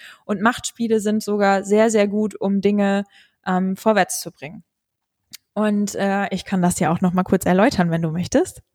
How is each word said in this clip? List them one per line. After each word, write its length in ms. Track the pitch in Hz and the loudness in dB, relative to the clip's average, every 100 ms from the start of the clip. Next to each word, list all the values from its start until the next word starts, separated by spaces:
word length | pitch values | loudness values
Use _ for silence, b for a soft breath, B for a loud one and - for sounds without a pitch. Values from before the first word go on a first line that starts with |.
| B B | B B
Und 160 | B 196 | B -2
Machtspiele 600 | 220 247 - - 233 220 | -2 -2 -8 -6 -2 0
sind 200 | 208 214 | 0 -2
sogar 420 | 208 208 202 196 | -2 0 2 2
sehr, 260 | 196 208 220 | 2 2 4
sehr 160 | 220 208 | 2 0
gut, 340 | 208 214 - | 0 -2 -2
um 200 | 196 196 | -2 0
Dinge, 420 | 196 208 196 196 202 b b b | 2 2 2 0 -4 b b b
ähm, 320 | - 185 190 190 | -4 -2 -2 -2
vorwärts 440 | 226 208 180 - | 0 2 0 -2
zu 100 | 170 | -10
bringen. 320 | - 139 - - _ _ _ _ _ _ - _ | -14 -16 -16 -20 _ _ _ _ _ _ -20 _
Und, 420 | - 214 208 202 - | -2 0 0 -2 -2
äh, 320 | 196 196 202 | -2 0 -2
ich 120 | 185 | -6
kann 180 | - 190 | -4 0
das 160 | 175 175 | 0 2
ja 140 | 165 | 0
auch 80 | 170 | 2
noch 120 | 185 | 0
mal 120 | 180 | 0
kurz 200 | 185 190 | 2 0
erläutern, 460 | - 185 226 - 170 | 2 4 4 2 0
wenn 120 | 165 | 0
du 80 | 165 | -2
möchtest. 500 | 160 175 262 370 - - | -4 0 0 0 -6 -20